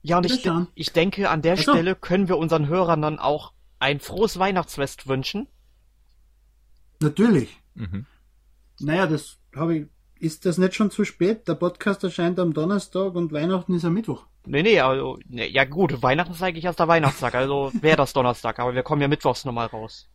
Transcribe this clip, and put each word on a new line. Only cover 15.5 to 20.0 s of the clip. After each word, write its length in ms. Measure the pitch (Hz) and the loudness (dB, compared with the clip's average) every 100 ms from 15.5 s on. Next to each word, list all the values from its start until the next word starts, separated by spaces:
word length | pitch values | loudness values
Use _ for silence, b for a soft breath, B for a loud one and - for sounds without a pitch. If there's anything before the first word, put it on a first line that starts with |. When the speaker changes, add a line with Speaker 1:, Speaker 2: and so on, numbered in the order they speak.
| 135 | 0
Speaker 1:
gut, 380 | 139 147 185 - | 0 2 0 2
Weihnachten 300 | 127 143 175 | 2 2 0
ist 100 | 170 | -4
eigentlich 220 | 185 165 | -4 -2
erst 140 | 175 165 | -6 0
der 100 | 165 | 4
Weihnachtstag, 460 | 165 143 - 123 | 4 4 0 -2
also 360 | 123 131 139 135 208 | 0 0 0 -2 0
wär 140 | 151 156 | 4 4
das 180 | 135 | 4
Donnerstag, 440 | 143 123 120 117 110 | 2 0 0 -4 -2
aber 160 | 123 | -2
wir 80 | 123 | -2
kommen 200 | 127 147 | -2 0
ja 60 | 139 | 2
mittwochs 360 | 147 139 120 | 2 0 -2
nochmal 220 | 139 117 113 | -4 -6 -6
raus. 420 | 113 113 - | -8 -14 -18